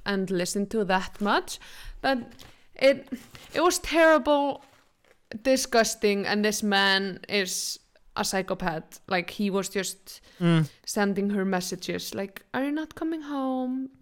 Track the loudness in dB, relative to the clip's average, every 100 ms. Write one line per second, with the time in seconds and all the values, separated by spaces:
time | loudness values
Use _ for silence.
0 | -2 -2 0 0 -2 -2 -2 -2 2 0
1 | -2 -4 0 0 -2 -10 -14 -18 -16 -4
2 | 0 0 -4 -16 -20 -20 -20 2 4 4
3 | -2 -14 -14 -20 -8 2 2 2 0 6
4 | 8 6 6 2 2 -4 -12 _ _ _
5 | _ _ _ -2 2 2 4 2 2 0
6 | 0 0 0 0 0 0 0 2 4 2
7 | 0 -6 -4 -2 -2 -4 -6 -8 _ _
8 | -10 -4 -2 -2 -2 -4 -4 -4 -8 -18
9 | -4 -2 -2 -2 0 0 -2 -4 -4 -8
10 | -16 -20 -20 0 4 4 2 -4 -6 0
11 | 0 2 0 0 0 -2 -2 -6 -6 -6
12 | -6 -8 -8 -12 -10 -4 -2 -4 -6 -6
13 | -6 -6 -6 -4 -4 -4 -4 -6 -8 -12